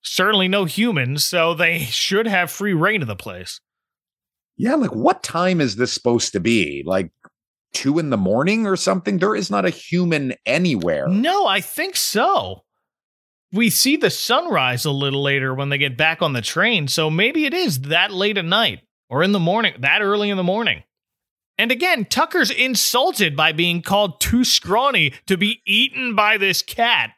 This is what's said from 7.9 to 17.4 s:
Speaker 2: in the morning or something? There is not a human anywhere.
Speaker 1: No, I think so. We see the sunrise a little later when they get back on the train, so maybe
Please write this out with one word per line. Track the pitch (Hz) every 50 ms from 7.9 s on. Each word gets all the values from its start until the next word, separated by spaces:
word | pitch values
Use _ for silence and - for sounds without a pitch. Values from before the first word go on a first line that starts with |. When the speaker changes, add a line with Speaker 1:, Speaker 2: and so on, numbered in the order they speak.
| 143 165
Speaker 2:
in | 165 147
the | 127
morning | 107 95 92 101 120 143 175 208 226 226
or | 202 190
something? | 175 - - 190 185 165 - 202 180
There | 175 208 220
is | 208 196 -
not | 202 202 190
a | 180
human | 170 - - - 170 175 180 170 165 151 139 131 - - _
anywhere. | - 127 156 180 180 139 101 85 90 78 73 67
Speaker 1:
No, | 165 185 202 240 320 370 403 392
I | 214 190 202
think | 175 - - - 320 392 359
so. | - - - - 202 247 359 392 - 104 90 95 - _ _ _ _ _ _ _ _ _ _ _ _ _ _ _ _ _ _ -
We | 190 233 220
see | - - - 262 285
the | 311 - 190
sunrise | - - - - 233 285 339 349 247 160 131 127 123 120 -
a | 156
little | 143 135 139 139 139 139 143
later | 139 139 139 131 135 131
when | 131 139 139
they | 143 139
get | 139 139 127
back | 117 151 160 165 156 180
on | 156 139
the | 123 110
train, | - - 165 190 226 240 190 147 135
so | - - 160 156
maybe | 156 165 202 240 294 320